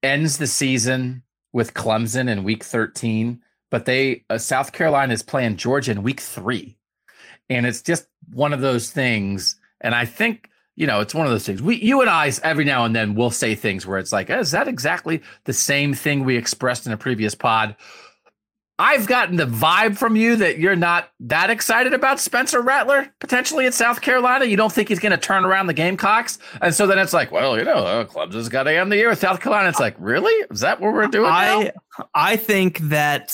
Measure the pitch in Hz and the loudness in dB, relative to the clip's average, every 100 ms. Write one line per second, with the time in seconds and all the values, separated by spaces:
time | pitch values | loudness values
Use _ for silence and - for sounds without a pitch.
0 | 135 143 156 139 139 - 139 131 117 131 | 0 0 0 -2 -4 -2 0 0 0 0
1 | 127 127 _ _ _ 123 113 - 107 110 | -2 -6 _ _ _ -4 -4 -4 -2 0
2 | 113 120 127 107 98 110 - 120 110 - | 0 -2 -2 -2 -2 -4 -4 -4 -4 -4
3 | 117 110 113 120 _ _ _ 120 - 127 | -4 -2 -2 -6 _ _ _ -6 -2 0
4 | 135 - _ 113 - 131 139 - 160 143 | 0 -2 _ -6 -2 -2 -2 -2 0 2
5 | 135 113 - 143 120 104 123 139 127 104 | 0 -2 -4 -2 -2 -2 -2 -2 0 -2
6 | 104 135 - - 95 120 78 - _ _ | -2 -6 -10 -10 -6 -6 -8 -20 _ _
7 | _ _ - - _ 127 120 117 - 165 | _ _ -20 -20 _ -2 -2 -4 -4 -4
8 | - _ - 123 147 143 135 123 117 - | -4 _ -18 -4 -2 0 0 -2 -4 -2
9 | 127 110 98 95 92 - _ _ - 120 | 0 0 -2 -4 -4 -6 _ _ -2 -2
10 | 120 - 226 226 _ _ _ - 151 107 | -2 -2 -2 -2 _ _ _ -4 -2 0
11 | 104 151 151 113 - 98 147 233 214 269 | -2 -2 0 0 -2 -4 -2 0 2 2
12 | 247 170 147 127 160 156 147 135 117 113 | 4 2 0 -2 -2 0 0 2 0 0
13 | 107 104 120 117 120 107 110 95 92 95 | -2 0 -2 0 -2 -2 -2 -4 -4 -6
14 | 92 101 92 220 220 139 330 135 135 175 | -2 -4 -2 -2 0 0 -2 -2 -2 -4
15 | - 160 - - - 127 - 143 143 131 | -4 -6 -8 -16 -8 -4 0 0 0 -2
16 | - 143 131 123 117 - 127 123 - 107 | -2 0 2 0 -2 -4 -2 -2 -4 -6
17 | - 117 107 98 123 113 107 107 - - | -4 -2 -2 -2 0 0 0 -6 -20 -20
18 | - _ _ _ _ _ _ _ 202 285 | -20 _ _ _ _ _ _ _ 2 2
19 | 202 247 196 175 143 113 156 180 220 202 | 2 0 0 0 -2 0 2 4 2 0
20 | 233 220 226 233 185 156 170 190 175 170 | 0 2 4 4 2 2 2 2 2 0
21 | - _ 120 151 185 220 - 226 254 269 | -2 _ -2 0 2 0 0 2 2 2
22 | 269 269 - 247 254 262 240 269 233 277 | 0 0 -2 -2 0 0 2 2 2 2
23 | 277 _ - 247 254 311 254 247 233 240 | 0 _ -2 -2 0 0 0 2 0 0
24 | - 254 247 262 262 202 220 220 208 185 | 0 2 4 2 2 2 2 2 0 0
25 | 208 180 - 196 185 190 185 156 165 190 | 0 0 2 2 2 2 0 0 0 0
26 | 202 220 233 - - - 175 165 208 196 | 2 2 0 -10 -14 -2 0 2 4 4
27 | 190 170 127 - 131 113 202 254 90 107 | 4 2 2 0 2 0 2 2 2 0
28 | 110 - 80 104 117 131 135 160 185 202 | -2 -6 -6 -6 -4 -2 2 2 2 2
29 | 233 214 190 185 247 208 190 160 120 - | 4 2 0 0 0 2 2 2 -2 -2
30 | 95 127 403 453 403 - - - 196 220 | -2 0 2 2 0 -2 -2 0 0 0
31 | 208 202 233 339 381 220 214 - _ - | 0 2 2 4 4 2 0 -4 _ -18
32 | - - 165 214 214 202 185 170 151 151 | -6 0 2 2 0 2 2 0 -2 0
33 | 147 143 - | 2 0 -4